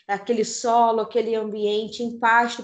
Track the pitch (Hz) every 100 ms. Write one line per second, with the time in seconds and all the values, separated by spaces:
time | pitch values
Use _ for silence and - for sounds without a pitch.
0 | - 196 202 233 214 - 240 233 233 226
1 | 214 240 226 220 214 214 208 208 220 -
2 | 240 - 233 233 240 -